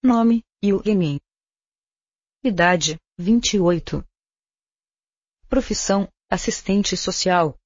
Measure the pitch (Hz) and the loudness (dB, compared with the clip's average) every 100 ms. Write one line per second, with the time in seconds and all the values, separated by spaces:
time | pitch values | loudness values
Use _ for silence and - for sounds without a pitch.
0 | 254 233 233 233 - _ 202 196 208 208 | 2 2 2 0 -4 _ -2 0 0 0
1 | 165 143 _ _ _ _ _ _ _ _ | 0 -4 _ _ _ _ _ _ _ _
2 | _ _ _ _ 262 185 175 180 156 156 | _ _ _ _ -4 2 2 2 0 -6
3 | _ _ 175 233 - 208 175 170 - 143 | _ _ 0 2 2 2 2 0 -2 -8
4 | - _ _ _ _ _ _ _ _ _ | -10 _ _ _ _ _ _ _ _ _
5 | _ _ _ _ - 262 - 214 - 196 | _ _ _ _ -2 -2 -2 -4 -2 -2
6 | 196 _ _ 185 - - - 202 196 180 | -2 _ _ -4 -4 -6 -2 0 0 -4
7 | - 185 - 180 160 127 | -6 -4 0 2 0 -2